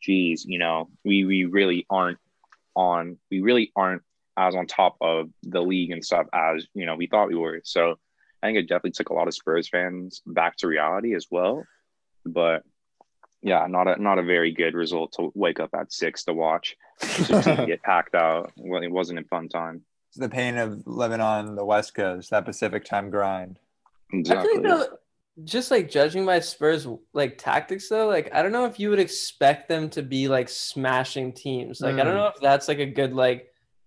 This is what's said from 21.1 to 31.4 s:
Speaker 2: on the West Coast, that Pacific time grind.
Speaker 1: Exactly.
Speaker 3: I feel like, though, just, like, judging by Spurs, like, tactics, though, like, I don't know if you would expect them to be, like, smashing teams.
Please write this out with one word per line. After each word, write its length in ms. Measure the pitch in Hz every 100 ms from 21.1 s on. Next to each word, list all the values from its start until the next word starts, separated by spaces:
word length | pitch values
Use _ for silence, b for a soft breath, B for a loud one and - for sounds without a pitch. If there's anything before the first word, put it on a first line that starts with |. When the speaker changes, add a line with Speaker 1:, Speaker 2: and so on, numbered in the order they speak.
| 113
Speaker 2:
on 340 | 110 107 104
the 100 | 104
West 300 | 101 104 107
Coast, 360 | - 98 90 -
that 140 | 107
Pacific 400 | 98 - 107 104
time 260 | - 101 101
grind. 480 | 101 98 92 92 92 _ _ _ _ -
Speaker 1:
Exactly. 380 | - 80 - 440
Speaker 3:
I 120 | 427
feel 160 | 415 330
like, 100 | -
though, 60 | - _ _ _ -
just, 260 | 156 233 247
like, 180 | 247 151
judging 360 | 147 151 185 185
by 140 | 175
Spurs, 460 | 170 - 151 160 135 113 _
like, 260 | 139 135 -
tactics, 500 | - 156 - 190 -
though, 180 | 220 214
like, 260 | 180 -
I 80 | 147
don't 100 | 185
know 120 | 233
if 160 | 247 202
you 100 | 208
would 80 | 202
expect 680 | 180 - - - 139 147 -
them 200 | 160 156
to 120 | 156
be, 240 | 135 131 135
like, 200 | 131 123
smashing 840 | - - 139 131 127 127 139 127
teams. 480 | 127